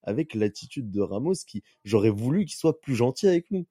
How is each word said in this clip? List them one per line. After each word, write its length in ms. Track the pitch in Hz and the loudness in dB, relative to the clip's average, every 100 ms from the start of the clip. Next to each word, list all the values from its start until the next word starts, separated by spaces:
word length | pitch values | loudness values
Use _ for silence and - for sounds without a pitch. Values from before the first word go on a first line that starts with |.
| - | -4
avec 260 | 110 160 | -4 -4
l'attitude 560 | 113 104 - - - 113 | -2 -2 -4 -14 -10 -6
de 120 | 98 | -2
Ramos 320 | 98 98 143 190 - | -2 -2 -2 -2 -4
qui, 160 | 104 _ _ | -12 _ _
j'aurais 260 | 101 107 110 | 0 4 4
voulu 360 | 101 120 175 180 | 2 0 0 -2
qu'il 120 | - | 0
soit 220 | 165 151 | 0 0
plus 140 | - 120 | -2 0
gentil 320 | 120 131 196 | 0 2 2
avec 240 | 175 - | 2 0
nous. 140 | 190 170 | -6 -6